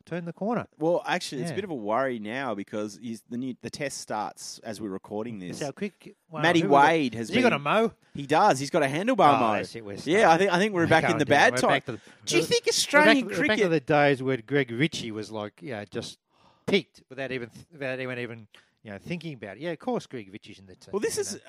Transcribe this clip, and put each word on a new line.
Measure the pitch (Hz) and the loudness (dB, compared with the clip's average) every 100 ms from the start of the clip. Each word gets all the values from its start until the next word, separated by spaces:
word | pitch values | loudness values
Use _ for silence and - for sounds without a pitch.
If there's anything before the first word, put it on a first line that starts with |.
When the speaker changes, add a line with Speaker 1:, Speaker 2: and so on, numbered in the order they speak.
| _ | _
Speaker 1:
turned | 170 170 | -10 -10
the | |
corner. | - 196 233 - - | -8 -4 -4 -6 -4
Speaker 2:
Well, | 156 170 - | 0 0 0
actually, | 175 - 143 | -4 -4 -6
it's | 120 | -6
a | |
Speaker 1:
Yeah. | 151 | -6
Speaker 2:
bit | |
of | 202 | -6
a | 147 | -6
worry | 104 113 135 123 | -2 0 0 -4
now | 104 123 139 | -6 -6 -4
because | 101 101 110 107 101 | -6 -6 -6 -6 -8
he's, | 117 110 - | -12 -12 -10
the | 120 | -10
new, | 131 117 | -8 -10
the | 117 | -12
test | - 143 - | -8 -8 -8
starts | - 110 98 - - - | -8 -6 -6 -10 -16 -14
as | - 101 | -12 -10
we're | 107 | -8
recording | 95 - 104 113 107 | -8 -8 -8 -8 -10
this. | 90 90 | -12 -8
Speaker 1:
That's | 143 | -10
how | |
quick, | - 202 - - - _ | -8 -10 -10 -20 -20 _
wow, | 160 | -2
Speaker 2:
Matty | 156 170 | 2 4
Speaker 1:
who | 165 | 6
got, | 139 147 | 6 6
Speaker 2:
Wade | 165 135 113 | 4 0 -4
has | 110 | -2
Speaker 1:
has | 208 | 2
he | |
got | 247 | 2
Speaker 2:
been | |
Speaker 1:
a | 151 | 2
mo? | 143 190 226 - _ | 0 0 0 -4 _
Speaker 2:
He | - 139 | -12 0
does. | 151 202 139 | 4 6 4
He's | 139 | 0
got | 175 | 0
a | 139 | 0
handlebar | 143 214 262 160 120 | 0 0 6 6 6
Speaker 1:
Oh, | |
Speaker 2:
mo. | 113 | 4
Speaker 1:
that's | 104 - - | 2 -2 -10
it, | 107 | -12
we're | |
Speaker 2:
Yeah, | 98 | -8
I | 113 185 | 0 4
Speaker 1:
starting. | 208 165 | 6 6
Speaker 2:
think, | 196 | 4
I | 175 | 2
think | 214 | 0
we're | 185 | 0
Speaker 1:
We're | 165 | 4
Speaker 2:
back | 160 139 | 4 4
in | |
Speaker 1:
going | 117 | 0
Speaker 2:
the | 139 | 4
Speaker 1:
down. | 143 | 6
Speaker 2:
bad | 196 | 6
Speaker 1:
We're | 127 | 4
Speaker 2:
time. | 202 | 2
Speaker 1:
back | 143 - | 2 0
to | |
the, | 110 - - - | -10 -14 -14 -2
Speaker 2:
Do | - | 0
you | |
Speaker 1:
we're, | 480 | 2
Speaker 2:
think | 480 466 | 0 0
Speaker 1:
we're | |
Speaker 2:
Australian | - - 294 302 285 | -2 2 4 6 4
Speaker 1:
back, | |
we're | 196 | 0
back | 196 190 | -2 0
Speaker 2:
cricket | 214 | 2
Speaker 1:
to | 196 | 2
the | 165 | 0
days | 131 147 143 139 | 2 4 4 2
where | 131 131 110 | 0 -4 -2
Greg | 143 131 | -2 0
Ritchie | 113 165 - 117 | -2 -2 -2 -8
was | 107 101 | -8 -8
like, | 107 104 - | -8 -10 -12
yeah, | 165 110 104 | -12 -12 -10
just | 120 - - _ _ _ _ - | -10 -10 -14 _ _ _ _ -2
peaked | 196 - _ _ | -2 -2 _ _
without | 127 131 | -12 -8
even, | 127 117 120 - | -8 -8 -14 -20
without | 160 135 131 | -10 -8 -6
anyone | 127 127 | -6 -8
even | 120 113 107 - _ _ | -8 -12 -18 -20 _ _
you | 113 | -16
know, | 98 | -14
thinking | - 175 165 | -10 -10 -10
about | 135 101 98 | -12 -12 -10
it. | |
Yeah, | 165 | -10
of | 160 | -8
course | - 240 - | -6 -6 -6
Greg | 127 98 | -12 -14
Ritchie's | 95 - 95 | -18 -18 -20
in | 98 | -20
the | 90 | -20
team, | - | -8
Speaker 2:
Well, | 190 | -4
this | 440 440 | -2 -2
Speaker 1:
you | |
Speaker 2:
is, | 403 | -6
Speaker 1:
know. | 185 | -8